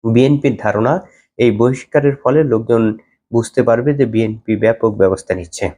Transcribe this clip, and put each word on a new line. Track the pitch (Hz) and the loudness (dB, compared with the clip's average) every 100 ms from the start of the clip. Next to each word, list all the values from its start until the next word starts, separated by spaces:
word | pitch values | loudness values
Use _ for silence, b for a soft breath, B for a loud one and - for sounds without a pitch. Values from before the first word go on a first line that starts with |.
বিএনপির | 113 113 135 143 143 110 | 0 2 4 2 0 -2
ধারণা, | 107 101 117 175 b b b - | -2 0 0 -2 b b b 0
এই | 120 107 | 0 2
বহিষ্কারের | 120 131 - 151 143 139 | 0 0 -2 0 0 0
ফলে | 127 147 151 | 0 0 2
লোকজন | 110 113 117 110 107 b b _ | -2 0 0 0 -4 b b _
বুঝতে | 113 113 - | -4 -2 -2
পারবে | 117 113 135 | 0 0 0
যে | 139 123 | -2 -2
বিএনপি | 110 110 110 - 107 | 0 -2 -6 -6 0
ব্যাপক | 110 113 113 104 | 0 0 -2 0
ব্যবস্থা | 95 92 - | 0 0 -4
নিচ্ছে | 92 85 - 92 | -8 -8 -8 -8